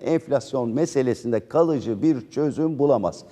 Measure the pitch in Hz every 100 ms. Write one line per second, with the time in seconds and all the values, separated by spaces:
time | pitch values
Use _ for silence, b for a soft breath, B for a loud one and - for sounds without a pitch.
0 | - 160 - 135 - 131 117 127 160 139
1 | 127 113 117 110 - 151 170 143 101 104
2 | 156 131 - 143 147 127 160 143 143 120
3 | 90 - b